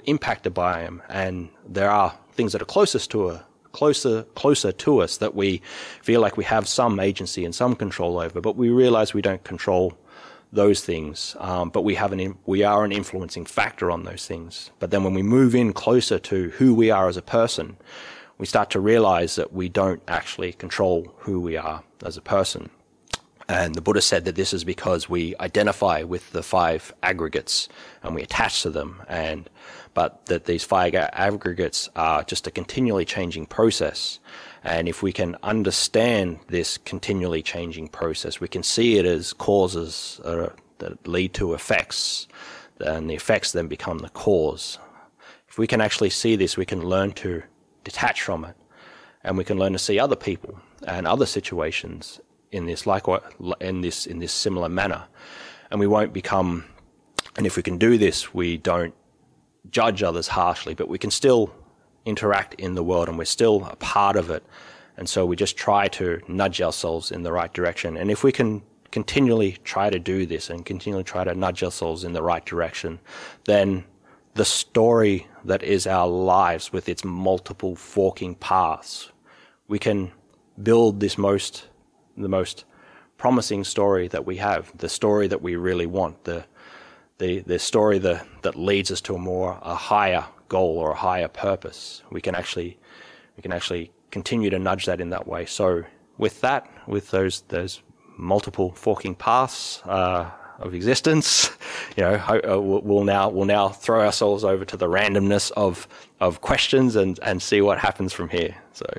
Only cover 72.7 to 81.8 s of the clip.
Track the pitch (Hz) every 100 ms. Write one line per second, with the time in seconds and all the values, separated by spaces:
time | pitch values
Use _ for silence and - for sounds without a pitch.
72.7 | - 87 82 - - - - - 104 98
73.7 | 92 - _ _ _ _ - 101 - -
74.7 | 113 113 117 107 95 - - 92 95 -
75.7 | 98 95 92 90 90 92 92 90 82 -
76.7 | 92 - 87 98 90 95 90 - 92 95
77.7 | 85 - 101 95 - 92 87 - 92 85
78.7 | - - - - _ _ _ _ _ -
79.7 | 104 113 104 90 - _ _ _ - 104
80.7 | 117 113 101 101 - 101 98 - - -
81.7 | _